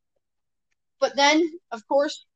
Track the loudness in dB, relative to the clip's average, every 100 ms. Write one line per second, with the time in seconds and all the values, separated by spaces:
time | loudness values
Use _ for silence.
0 | _ _ _ _ _ _ _ _ _ _
1 | -4 2 2 2 0 -6 _ -16 -2 0
2 | 0 -6 _